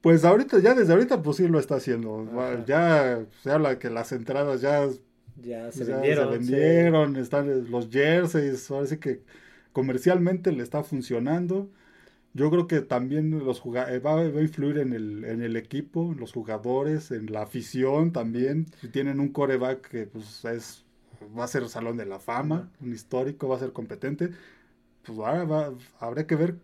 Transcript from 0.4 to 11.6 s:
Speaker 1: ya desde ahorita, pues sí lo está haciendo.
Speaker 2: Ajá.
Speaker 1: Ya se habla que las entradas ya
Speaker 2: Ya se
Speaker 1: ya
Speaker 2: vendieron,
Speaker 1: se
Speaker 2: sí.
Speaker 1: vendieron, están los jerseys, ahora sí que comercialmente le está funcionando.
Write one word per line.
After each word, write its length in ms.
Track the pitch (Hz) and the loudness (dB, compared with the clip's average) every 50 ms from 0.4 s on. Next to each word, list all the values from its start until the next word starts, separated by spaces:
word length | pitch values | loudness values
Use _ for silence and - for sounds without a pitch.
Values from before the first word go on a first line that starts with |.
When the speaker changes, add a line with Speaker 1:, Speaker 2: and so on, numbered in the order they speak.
| 269 277 - 202 | 4 6 4 6
Speaker 1:
ya 140 | 170 226 254 | 8 8 6
desde 180 | 254 214 165 | 6 6 6
ahorita, 300 | 165 190 247 247 262 202 | 6 6 6 4 2 0
pues 140 | 151 147 143 - | 0 -2 0 2
sí 100 | 180 170 | 2 4
lo 100 | 165 151 | 4 2
está 180 | 131 - 147 | 2 2 -2
haciendo. 500 | 131 127 135 120 117 113 110 107 110 110 110 | -2 0 -2 -2 -2 -2 -6 -6 -8 -8 -6
Speaker 2:
Ajá. 320 | 117 120 127 127 123 120 113 | -6 -4 -4 -4 -4 -6 -2
Speaker 1:
Ya 580 | 117 139 160 170 170 160 151 139 127 123 117 110 107 - _ | 0 2 4 4 6 6 4 4 4 0 -2 -4 -8 -14 _
se 80 | - 135 | -4 0
habla 280 | 143 156 156 139 131 127 | 2 2 2 2 0 -2
que 120 | - 123 | -4 -6
las 220 | 113 113 117 - | -4 -4 -6 -6
entradas 480 | 135 127 117 110 131 139 143 143 135 123 | -6 -8 -6 -4 -2 -2 0 0 0 0
ya 260 | 123 139 147 147 143 139 131 127 _ _ _ _ _ - - 156 | 2 2 2 2 2 0 -2 -6 _ _ _ _ _ -20 -20 -16
Speaker 2:
Ya 280 | 120 120 120 113 117 120 | -12 -10 -10 -10 -10 -10
se 120 | - 139 123 | -8 -6 -4
Speaker 1:
ya 100 | 120 135 | -4 -2
Speaker 2:
vendieron, 360 | 135 135 143 151 147 139 135 | 0 2 2 2 2 2 0
Speaker 1:
se 120 | 135 120 123 | 0 -2 0
Speaker 2:
sí. 80 | 123 | 0
Speaker 1:
vendieron, 640 | 131 139 151 160 165 170 170 170 160 156 151 143 139 | 2 4 4 6 6 6 6 6 6 4 4 2 0
están 540 | 135 127 117 - 143 143 143 139 131 120 117 | -4 -4 -2 0 0 0 2 0 -2 -2 -2
los 200 | 117 123 120 113 | -4 -4 -4 0
jerseys, 800 | 113 135 143 151 165 175 180 165 165 156 147 139 131 120 - - | 2 2 4 4 4 4 2 2 0 0 0 0 -2 -4 -6 -6
ahora 160 | 139 139 143 | -4 -4 -2
sí 100 | 135 156 151 | -4 -4 -4
que 220 | - 139 - - - _ - - - - - - _ _ | -4 -6 -6 -6 -8 _ -20 -20 -20 -20 -20 -20 _ _
comercialmente 800 | _ 135 131 135 127 127 - 180 180 180 175 180 185 180 175 185 | _ -2 0 0 -2 2 2 4 4 4 4 2 0 2 0 0
le 100 | 160 127 | 0 0
está 200 | 120 - - 151 | -4 -4 -4 -6
funcionando. 880 | 151 - 156 135 123 - 127 117 117 135 160 175 180 170 185 196 | -4 -4 -6 -6 -4 -4 -4 -2 0 0 0 0 0 -2 -2 -2